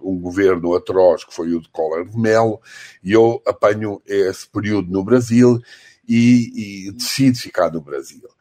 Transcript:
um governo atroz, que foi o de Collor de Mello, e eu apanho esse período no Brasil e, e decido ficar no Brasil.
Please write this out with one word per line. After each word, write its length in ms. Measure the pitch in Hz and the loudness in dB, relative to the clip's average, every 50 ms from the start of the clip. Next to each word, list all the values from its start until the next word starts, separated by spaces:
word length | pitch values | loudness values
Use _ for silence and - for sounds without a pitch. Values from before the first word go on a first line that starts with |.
| 82 | -8
um 160 | 92 95 90 | -6 -6 -6
governo 540 | 87 90 90 98 98 95 92 87 82 87 87 | -6 -6 -2 0 2 2 2 0 -2 -2 -2
atroz, 500 | 90 - - 92 92 92 90 80 - - | -2 -2 -2 0 4 4 4 4 2 -4
que 100 | - - | -12 -12
foi 180 | - 82 85 85 | -10 -6 -4 -4
o 60 | 82 | -6
de 80 | 80 _ | -6 _
Collor 380 | _ - 80 78 80 82 87 101 | _ -6 -6 -4 -4 -6 -8 -8
de 80 | 107 117 | -6 -2
Mello, 420 | 113 110 110 113 113 113 104 - _ - - - - - - _ _ | 0 2 2 2 2 0 -2 -6 _ -20 -20 -20 -20 -20 -20 _ _
e 100 | 90 107 | 0 2
eu 300 | 110 113 117 117 - - | 4 4 4 2 -2 -4
apanho 540 | - 101 - - 107 107 107 110 104 101 - _ | -6 -4 0 0 0 0 0 -4 -8 -8 -10 _
esse 420 | - 101 101 95 92 98 - - _ | -6 -2 0 0 -2 -2 -6 -14 _
período 420 | _ 104 101 104 107 101 95 87 | _ -6 -4 -2 -4 -4 -4 -4
no 140 | 92 95 95 | -4 -4 0
Brasil 560 | 101 123 127 123 120 117 120 123 120 123 120 - _ - - _ - _ _ _ - | 2 2 2 2 2 4 4 6 6 4 2 -2 _ -20 -20 _ -20 _ _ _ -2
e, 760 | 117 117 117 120 123 120 117 117 - 120 107 101 101 98 95 | 0 2 4 6 4 4 2 -2 -6 -10 -10 -10 -10 -12 -12
e 60 | 101 101 | -14 -12
decido 460 | 123 - - - - 135 135 123 120 | -10 -10 -8 -4 0 2 2 0 0
ficar 340 | - - - - 87 82 80 | -6 -8 -4 -2 -2 -2 -2
no 80 | 82 | -8
Brasil. 420 | 73 71 71 69 67 - - - - - _ _ | -10 -10 -12 -12 -12 -14 -20 -20 -20 -20 _ _